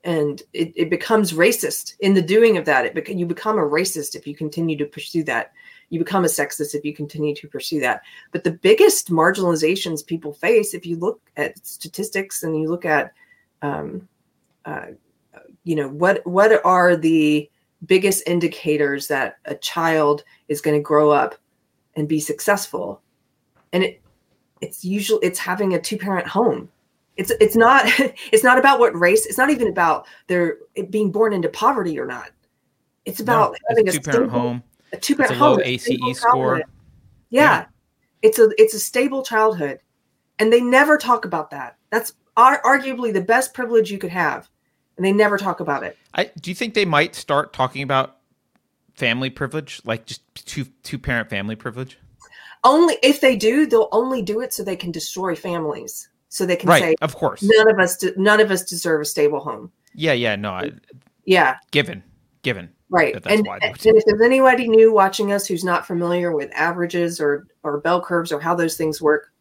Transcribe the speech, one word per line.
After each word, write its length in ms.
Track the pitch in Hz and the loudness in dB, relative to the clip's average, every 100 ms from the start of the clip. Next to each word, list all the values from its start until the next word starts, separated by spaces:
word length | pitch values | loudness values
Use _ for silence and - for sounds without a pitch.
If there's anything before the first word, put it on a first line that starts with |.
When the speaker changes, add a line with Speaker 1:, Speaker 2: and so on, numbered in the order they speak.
Speaker 1:
And 400 | 180 165 147 143 - | -2 -2 -2 -4 -12
it, 200 | - 165 - | -8 -8 -4
it 140 | 165 | -4
becomes 420 | 175 - 220 190 | -4 0 0 0
racist 640 | 160 190 233 160 - - - | 2 2 2 -4 -6 -12 -4
in 120 | 196 | 2
the 80 | 196 | 2
doing 380 | 160 214 233 190 | 4 4 4 4
of 80 | 156 | 2
that. 180 | 135 | 0
It 100 | 120 | 0
bec-, 140 | 165 - | -6 -8
you 160 | 185 | -6
become 320 | 170 165 220 214 | -6 -4 -2 -2
a 60 | |
racist 520 | 151 151 185 165 143 | 0 0 -2 -6 -10
if 120 | 170 147 | -10 -14
you 80 | |
continue 420 | 147 156 156 165 151 | -10 -8 -4 -4 -4
to 80 | |
pursue 380 | 143 - - 170 | -6 -8 -8 -6
that. 280 | 147 117 - _ - - _ | -4 -4 -6 _ -20 -20 _
You 100 | 165 | -6
become 240 | 165 190 | -2 0
a 40 | 175 | 0
sexist 460 | - 165 - 147 | -2 -4 -4 -6
if 100 | 147 | -6
you 80 | 147 | -8
continue 420 | 147 147 151 151 147 | -10 -12 -6 -6 -6
to 120 | 147 | -10
pursue 320 | 135 - 156 | -12 -6 -4
that. 220 | 127 110 - - _ | -2 -4 -8 -20 _
But 120 | 170 | -6
the 60 | 170 | -4
biggest 600 | 165 185 220 427 - - | 0 2 6 6 4 -2
marginalizations 960 | 165 165 196 185 160 156 190 - 156 | 2 2 2 -2 0 0 -2 -4 -8
people 280 | - 165 156 | -8 -10 -10
face, 400 | 147 175 233 214 | -6 0 0 0
if 100 | 175 | -8
you 120 | 170 170 | -8 -6
look 240 | 180 - _ - | -6 -6 _ -8
at 280 | 147 - | -8 -8
statistics 760 | - - 165 - 208 190 196 - | -20 -16 -16 -10 -6 -6 -8 -8
and 180 | 165 156 | -6 -4
you 80 | 156 | -4
look 160 | 175 | -4
at, 300 | 170 151 - _ _ _ _ _ | -2 -2 -2 _ _ _ _ _
um, 440 | 143 151 143 185 185 _ _ _ _ _ - | -8 -6 -8 -12 -16 _ _ _ _ _ -14
uh, 200 | 156 - - _ _ _ - - _ | -14 -14 -20 _ _ _ -20 -20 _
you 120 | 175 | -6
know, 140 | 156 139 | -4 -4
what, 380 | 147 180 196 - | -2 0 0 0
what 340 | 180 214 208 175 | 2 4 4 4
are 300 | 185 175 175 | 4 4 4
the 520 | 160 160 151 151 147 _ _ _ - | 2 2 2 0 -2 _ _ _ 0
biggest 360 | 190 196 185 - | 2 2 -2 -2
indicators 800 | 175 165 - 160 151 143 139 139 | -2 -2 -4 -2 0 0 -2 -4
that 300 | 143 127 - - | -4 -4 -8 -14
a 80 | |
child 680 | 143 - - 165 160 147 147 - _ _ | -10 -8 -2 0 2 2 0 -4 _ _
is 120 | 147 | -4
gonna 200 | 156 147 | 0 -2
grow 300 | 147 151 151 | 2 2 4
up 260 | 143 139 - _ _ _ _ _ - | 2 0 -6 _ _ _ _ _ -8
and 100 | 151 | -4
be 120 | 156 | -4
successful? 800 | 151 147 - 202 - - - - _ _ _ _ _ _ _ | -4 -6 -2 -2 -2 -8 -10 -12 _ _ _ _ _ _ _
And 120 | 180 | -2
it, 180 | 175 - _ _ _ _ _ _ | -2 -6 _ _ _ _ _ _
it's 240 | - - | -16 -12
usually, 400 | 180 202 196 214 180 | -6 -6 -2 0 0
it's 120 | 185 | -4
having 340 | - 180 202 | -8 -4 -2
a 60 | 175 | -2
two-parent 480 | 170 214 190 190 - | -4 -8 -4 -4 -4
home. 400 | 196 233 - - _ _ _ _ - | 0 0 -2 -10 _ _ _ _ -10
It's, 140 | 185 - | -6 2
it's 160 | 214 226 | 4 6
not, 280 | 226 269 214 | 6 6 4
<laughs> 460 | - 269 - - | 2 0 -2 0
it's 100 | 220 | 2
not 140 | 247 254 | 4 6
about 200 | 277 262 | 6 6
what 140 | 240 170 | 4 4
race, 260 | 175 214 - | 2 2 0
it's 120 | 202 | 0
not 120 | 269 | 0
even 180 | 277 220 | 2 0
about 380 | 180 170 151 - - _ | 0 0 0 -6 -20 _
their, 320 | 180 170 - - | 0 0 -4 -12
it 160 | - 190 | -12 -6
being 200 | 214 208 | -2 -2
born 200 | 202 220 | 0 0
into 160 | 202 170 | 0 -4
poverty 500 | - 226 269 175 147 | 0 0 0 -4 -6
or 80 | 127 | -8
not. 240 | 123 - _ _ _ _ _ _ _ | -10 -14 _ _ _ _ _ _ _
It's 160 | - - | -14 -8
about 320 | 214 226 196 | 0 2 2
Speaker 2:
No, 60 | - - | -2 -2
Speaker 1:
having 180 | 226 202 | 2 2
Speaker 2:
it's 100 | 156 | 0
Speaker 1:
a 40 | |
Speaker 2:
two-parent 240 | 143 147 262 | 0 0 0
Speaker 1:
stable, 140 | 240 | -2
Speaker 2:
home. 220 | 240 120 _ _ _ | -4 -6 _ _ _
Speaker 1:
a 40 | - | -12
two-parent 340 | - 285 277 | -4 0 0
Speaker 2:
It's 80 | 123 | 4
a 40 | |
low 60 | 285 | 4
Speaker 1:
home, 80 | 202 | 4
a 80 | 135 | 2
Speaker 2:
A 80 | 127 | -4
C 160 | - | -4
E 20 | 127 | -4
Speaker 1:
stable 180 | 123 | -4
Speaker 2:
score. 400 | 123 233 247 131 | -2 0 2 2
Speaker 1:
childhood. 100 | 131 - _ _ _ _ _ _ | -2 -4 _ _ _ _ _ _
Yeah. 120 | 240 | 2
Speaker 2:
Yeah. 240 | 294 175 - _ _ _ _ _ | 4 2 -4 _ _ _ _ _
Speaker 1:
It's 160 | 220 220 | 2 6
a, 120 | 220 214 | 4 6
it's 160 | 220 | 4
a 60 | 214 | 4
stable 420 | - 247 277 269 | -4 -2 -2 -2
childhood. 560 | 262 226 220 190 143 135 _ _ _ _ _ _ | -4 2 2 0 -6 -8 _ _ _ _ _ _
And 140 | 220 | 4
they 80 | 240 | 4
never 380 | 247 262 302 302 | 4 4 6 2
talk 260 | 247 240 | 2 -2
about 260 | 185 170 151 | -2 -8 -8
that. 260 | 143 123 _ _ | -12 -16 _ _
That's 240 | 220 226 _ _ - | -4 -4 _ _ 6
ar-, 260 | 254 294 | 6 6
arguably 500 | 233 269 269 247 240 | 2 2 0 -6 -2
the 80 | 190 | -4
best 340 | 185 233 262 | 0 0 0
privilege 360 | - 240 233 202 | -6 0 2 2
you 80 | 202 | -4
could 120 | 185 | -8
have. 380 | 180 160 135 _ _ _ _ _ - | -2 -2 -4 _ _ _ _ _ -4
And 80 | |
they 80 | 190 | 0
never 240 | 202 208 202 | 2 2 2
talk 220 | 196 175 | -4 -6
about 220 | 160 139 | -4 -6
it. 160 | 92 - _ | -6 -16 _
Speaker 2:
I, 160 | - 208 - | -6 -6 -8
do 100 | 170 | -12
you 40 | |
think 200 | 185 233 | -8 -4
they 100 | 214 | -2
might 300 | 196 151 160 - | 0 0 0 -4
start 360 | - 143 151 | -2 -2 -2
talking 300 | - 131 135 | -4 -4 -4
about 360 | 135 135 131 _ _ _ _ _ _ _ _ | -2 -2 -2 _ _ _ _ _ _ _ _
family 340 | _ 123 117 131 | _ -2 -2 -6
privilege, 520 | - 139 151 143 - | -6 -8 -8 -10 -14
like, 220 | - 110 - | -6 -6 -6
just 160 | - _ | -18 _
two, 320 | - - - 131 _ | -20 -14 -10 -10 _
two-parent 440 | - 139 - 120 110 | -14 -10 -4 -4 -4
family 280 | 101 101 110 | -6 -8 -8
privilege? 420 | 127 113 131 - _ _ - - - - | -12 -12 -14 -16 _ _ -20 -20 -20 0
Speaker 1:
Only 340 | 247 294 339 - | 2 4 4 4
if 180 | 269 285 | 2 4
they 160 | 269 240 | 2 2
do, 300 | 214 262 311 | 2 2 2
they'll 220 | 233 214 | 2 2
only 300 | 208 254 262 | 0 0 -4
do 180 | 185 214 | -4 -6
it 120 | 254 | -6
so 100 | - | -8
they 140 | 196 180 | -8 -8
can 140 | 175 | -8
destroy 420 | 165 - - 185 | -10 -10 -8 -6
families. 760 | 165 - 170 156 - - - - _ _ | -6 -6 -6 -6 -8 -12 -16 -20 _ _
So 180 | - 180 | -6 -2
they 100 | 175 | -2
can 120 | 175 | 4
Speaker 2:
Right, 120 | 165 | 4
Speaker 1:
say, 120 | 165 160 | 4 0
Speaker 2:
of 140 | 156 | -2
course. 280 | - 151 - | -4 -6 -2
Speaker 1:
"None 280 | 202 220 220 | 2 4 4
of 80 | 196 | 4
us 180 | 180 - | 0 -2
de-, 180 | 185 190 | -6 -2
none 240 | 196 214 | 2 4
of 100 | 208 | 2
us 140 | 185 | 0
deserve 360 | - 175 170 156 | -4 -8 -2 -2
a 20 | |
stable 340 | 151 - 147 156 | -2 0 0 0
home." 300 | 151 107 165 _ _ | -8 -12 -14 _ _
Speaker 2:
Yeah, 180 | - 156 | -6 -2
yeah, 200 | 127 117 | 0 0
no, 160 | 101 104 | -2 -6
I, 220 | 92 92 - _ - _ _ | -6 -10 -12 _ -20 _ _
Speaker 1:
Yeah. 320 | - 185 143 - _ | 2 4 4 0 _
Speaker 2:
given, 320 | 143 143 104 - _ _ _ | -4 -4 -8 -18 _ _ _
given 280 | 131 104 90 _ _ | -8 -6 -10 _ _
Speaker 1:
Right. 240 | 180 147 | 0 0
Speaker 2:
that 80 | - | -2
that's 120 | - 214 | -2 0
Speaker 1:
And, 100 | 208 | 0
Speaker 2:
why 120 | - | -6
they 60 | - | -8
Speaker 1:
and 60 | |
Speaker 2:
would 60 | - | 0
do 100 | 220 | 4
it. 60 | 220 | 4
Speaker 1:
if 60 | 214 | 4
there's 140 | 208 | 2
anybody 460 | 233 262 262 247 233 | 4 6 4 4 4
new 240 | 220 226 | 6 6
watching 400 | 214 190 190 202 | 6 2 0 -4
us 140 | 202 196 | -4 -4
who's 160 | 175 | -6
not 240 | 185 170 - | -2 -4 -2
familiar 460 | 170 175 175 175 | -4 -2 -2 -2
with 180 | 156 143 | -4 -6
averages 680 | - 160 175 175 175 170 170 | -2 -2 -2 -4 -2 -4 -2
or, 260 | 151 143 - _ | -2 -2 -6 _
or 160 | 151 147 | -8 -4
bell 220 | 165 175 | 0 0
curves 320 | 175 175 165 | 0 -4 -2
or 80 | 147 | -6
how 140 | 165 | -4
those 220 | 175 165 - | -2 -2 -2
things 240 | 160 151 | -4 0
work 320 | 156 147 - _ | 0 0 -2 _